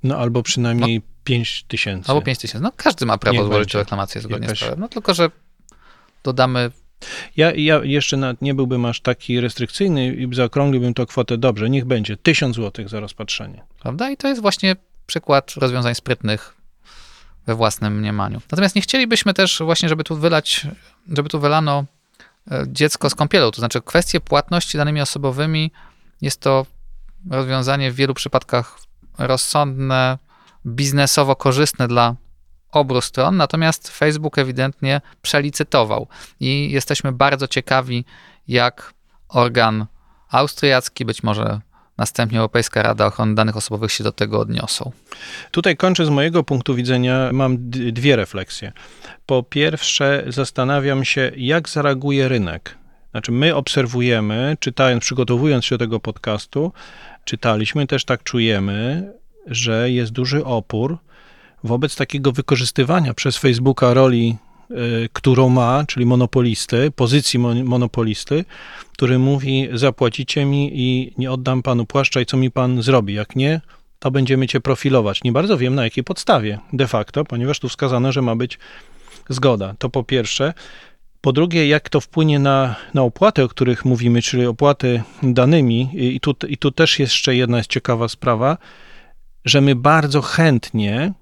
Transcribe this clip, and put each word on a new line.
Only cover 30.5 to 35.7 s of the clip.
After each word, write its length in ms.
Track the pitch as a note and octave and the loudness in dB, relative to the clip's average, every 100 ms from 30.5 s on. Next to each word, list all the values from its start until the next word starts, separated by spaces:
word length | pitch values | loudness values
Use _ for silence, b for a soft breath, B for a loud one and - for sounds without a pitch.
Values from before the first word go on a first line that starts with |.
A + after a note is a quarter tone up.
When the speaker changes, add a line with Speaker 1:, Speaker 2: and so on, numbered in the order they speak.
| b C3 | b -10
Speaker 2:
biznesowo 720 | A#2 C#3 C#3 C#3 - C#3 C3+ | -4 0 2 2 4 2 2
korzystne 520 | C#3 C3 D3+ - A#2+ | 2 2 0 0 0
dla 280 | A#2+ A#2+ A#2+ - - _ - _ | 4 2 0 -12 -20 _ -20 _
obu 300 | D3+ C3+ B2+ | 0 2 0
stron, 360 | - - C#3 F#3 | -2 0 2 2
natomiast 520 | D3 D#3+ D#3+ D#3 - | 0 2 0 0 -6
Facebook 480 | - D3+ D3+ D#3 - | 0 0 0 -4 -2
ewidentnie 640 | C3 C3 C3+ - C3+ C#3 b b | -2 0 -4 -2 -2 -2 b b
przelicytował 840 | - D3 C#3+ - D3 | -2 0 0 -4 0